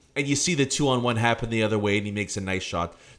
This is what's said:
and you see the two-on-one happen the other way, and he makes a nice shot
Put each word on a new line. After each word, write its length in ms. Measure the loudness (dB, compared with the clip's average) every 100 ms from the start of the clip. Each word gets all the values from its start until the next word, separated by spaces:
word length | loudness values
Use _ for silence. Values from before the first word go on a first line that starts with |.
| _
and 120 | -4 -2
you 100 | 0
see 180 | 0
the 120 | 2 0
two-on-one 500 | 2 2 2 2 2
happen 320 | 2 0 0
the 140 | 0
other 160 | 2 2
way, 180 | 2 0
and 100 | 0
he 60 |
makes 240 | -4 -4 -4
a 60 |
nice 200 | -4 -4
shot 320 | -2 -4 -4 -6 -20